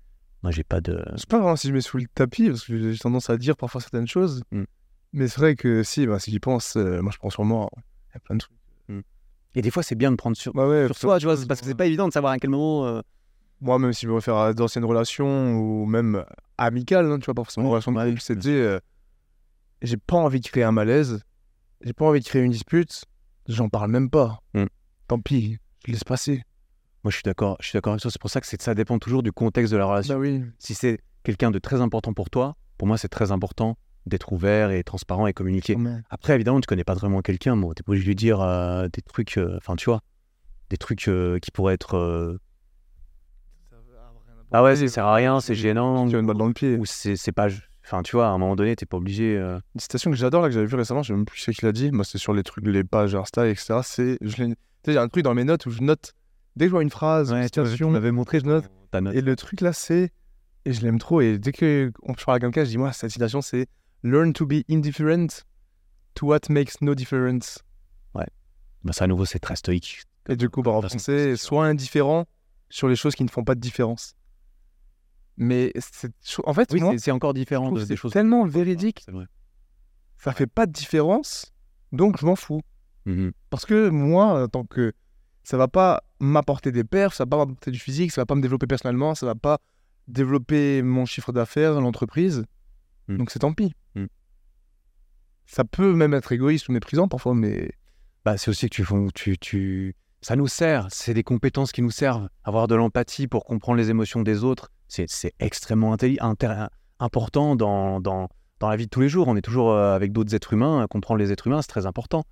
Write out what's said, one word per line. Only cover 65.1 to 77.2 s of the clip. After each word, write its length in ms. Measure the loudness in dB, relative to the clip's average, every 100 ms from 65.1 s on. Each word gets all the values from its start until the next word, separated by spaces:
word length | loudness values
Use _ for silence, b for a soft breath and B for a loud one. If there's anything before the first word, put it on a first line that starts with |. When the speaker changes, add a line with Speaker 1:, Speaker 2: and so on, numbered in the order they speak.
| 2 0 -6 -20 _ _ _ _ _ _ -4
Speaker 2:
to 100 | 2
what 140 | 2 2
makes 320 | 0 0 -2
no 140 | 0 0
difference. » 640 | -2 0 0 -2 -4 -14 -20 -20 -20 -20 -14 -10
Speaker 1:
Ouais. 100 | -10 -12 _ _ -20 -10
Bah, 100 | -6
ça, 100 | 0
à 40 | 2
nouveau, 180 | 2 0
c'est 120 | -4
très 180 | -6 -6
stoïque. 460 | -2 -2 -2 -12 -20 _ -6
Speaker 2:
Et 80 | -2
du 140 | -2
coup, 140 | 0
bah, 80 | 0
en 100 | 0
Speaker 1:
Façon 140 | 0 -4
de 60 |
Speaker 2:
français, 300 | -2 0 0
Speaker 1:
penser, 40 | -2
Speaker 2:
sois 300 | 0 0 2
indifférent 580 | 0 0 0 2 2 -2 _ _ _ _
sur 160 | -2 2
les 80 | 2
choses 180 | 0
qui 100 | 0
ne 60 | -2
font 140 | -2
pas 100 | -2
de 60 | -2
différence. 560 | -2 -2 -2 -2 -10 -20 _ _ _ _ _ _ -20 _ _ _ _ -4
Mais 340 | 0 2 0 -2
c'est 340 | -10 -12 -14 -12
cho-, 180 | -12 -6 -2
en 60 | 2
fait, 160 | 2
Speaker 1:
Oui, 80 | 2
Speaker 2:
moi, 120 | 0
Speaker 1:
c'est, 40 | 0
c'est 140 | 0
encore 240 | 0